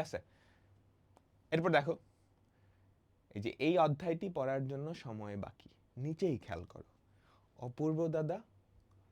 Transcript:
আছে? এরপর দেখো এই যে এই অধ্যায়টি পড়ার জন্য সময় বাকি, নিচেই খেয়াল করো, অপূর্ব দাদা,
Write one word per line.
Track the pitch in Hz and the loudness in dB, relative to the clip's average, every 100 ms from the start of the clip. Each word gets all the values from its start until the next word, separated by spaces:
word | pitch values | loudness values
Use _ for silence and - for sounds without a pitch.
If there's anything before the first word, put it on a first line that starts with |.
আছে? | 156 - - _ _ _ _ _ _ _ _ - _ _ - | 0 -4 -8 _ _ _ _ _ _ _ _ -20 _ _ -2
এরপর | 160 175 151 | 2 6 4
দেখো | 143 165 - _ _ _ _ _ _ _ _ _ _ _ _ 104 | 4 -2 -6 _ _ _ _ _ _ _ _ _ _ _ _ -6
এই | |
যে | 104 - 156 | -6 0 4
এই | 175 156 | 6 6
অধ্যায়টি | 143 180 165 196 170 | 4 0 -2 -2 -2
পড়ার | 131 135 135 | 0 0 -2
জন্য | 139 151 170 | -4 -6 -8
সময় | 127 107 104 101 | -8 -8 -6 -6
বাকি, | - - - - _ - | -8 -12 -20 -20 _ -8
নিচেই | 143 160 185 123 | -6 0 0 0
খেয়াল | - 85 90 | -4 -8 -8
করো, | - - _ _ _ _ _ _ - 127 | -14 -18 _ _ _ _ _ _ -12 -10
অপূর্ব | 123 156 156 165 | -2 0 0 0
দাদা, | 156 151 190 - _ _ - _ - _ | 0 -2 -4 -8 _ _ -20 _ -20 _